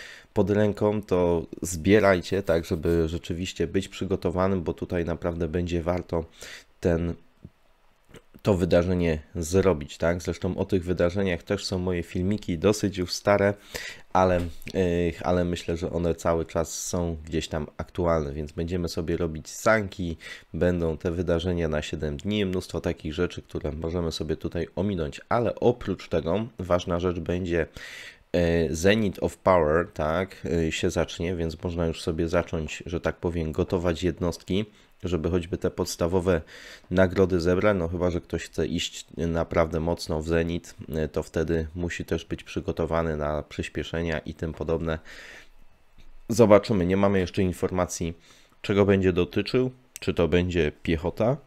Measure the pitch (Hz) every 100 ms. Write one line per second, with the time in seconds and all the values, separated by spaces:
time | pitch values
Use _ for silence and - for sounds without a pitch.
0 | - - - - 98 104 107 98 107 107
1 | - 92 87 85 - - 82 87 78 107
2 | 98 92 - 95 98 82 82 87 80 85
3 | 80 85 - 85 92 - 85 98 95 -
4 | 95 92 92 87 95 98 80 82 90 90
5 | 82 85 90 85 85 85 87 85 80 90
6 | - 85 80 - - - - _ 92 85
7 | 85 82 - _ - - _ _ _ _
8 | _ - _ - - 95 87 87 87 90
9 | 85 76 - 85 80 95 92 78 71 -
10 | 85 87 90 82 95 - 98 95 85 87
11 | 87 95 98 85 - 101 - 92 90 90
12 | 82 90 90 104 - 85 95 107 101 95
13 | 87 - - 101 101 101 - - - -
14 | - 92 92 90 87 - - - 90 87
15 | 87 80 - 90 87 87 - 82 87 85
16 | 85 82 87 82 80 87 82 - - 90
17 | 87 80 78 80 - 82 73 - - -
18 | 85 82 71 71 73 - 85 90 85 -
19 | 82 85 85 78 - - - 110 98 -
20 | 87 80 - - - 82 87 90 82 76
21 | 92 85 87 85 90 87 82 76 - 80
22 | 76 73 98 104 98 90 - 85 90 82
23 | 80 76 87 - - 80 78 71 80 87
24 | 82 78 78 78 85 87 82 - 101 92
25 | 76 - - 117 113 - 117 123 - 92
26 | - 87 80 95 117 - 90 90 - 85
27 | 90 87 80 87 90 85 76 - - -
28 | - - _ 90 85 85 78 80 92 110
29 | 104 - 85 - - 92 76 80 87 -
30 | 76 82 95 - - 85 80 - 92 85
31 | 80 - 85 90 82 78 92 85 82 80
32 | - 80 82 87 82 85 78 - - 85
33 | 82 - 90 85 78 78 87 92 87 80
34 | 90 78 90 - - 92 104 - _ _
35 | 92 87 82 90 85 90 90 - 90 -
36 | 85 92 87 85 - - - - - 92
37 | 95 87 92 92 82 90 104 101 82 87
38 | 87 85 - 85 - - 80 85 - -
39 | - - 85 82 80 92 82 80 80 85
40 | - 78 78 82 82 85 - - - 78
41 | 76 - 78 87 80 82 80 85 85 -
42 | 85 85 - 80 - - - 82 80 82
43 | 82 76 73 76 - - 87 - 73 82
44 | 85 78 - 78 82 76 78 80 82 80
45 | - - - - - - - - - -
46 | - - - 110 110 101 - 104 87 95
47 | 101 98 87 - 92 85 92 92 90 -
48 | 82 82 - - _ _ - 101 101 98
49 | 92 87 87 - 98 127 127 127 _ -
50 | - - 82 87 90 85 76 - - 80
51 | 85 - 110 147